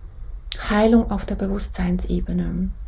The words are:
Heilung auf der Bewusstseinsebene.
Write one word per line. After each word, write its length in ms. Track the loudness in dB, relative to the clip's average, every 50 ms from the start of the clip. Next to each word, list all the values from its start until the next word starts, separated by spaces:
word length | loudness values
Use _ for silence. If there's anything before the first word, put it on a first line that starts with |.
| -12 -16 -14 -14 -12 -12 -12 -10 -10 -10 -10 -6 -2 2
Heilung 400 | 4 6 6 8 6 6 6 4
auf 160 | 0 -2 -2
der 100 | -4 -4
Bewusstseinsebene. 1300 | -2 -2 -2 -2 -2 -4 -4 -2 -2 0 0 0 0 0 0 0 0 0 0 -2 -2 0 -2 -2 -2 -2 -2 -4 -6 -10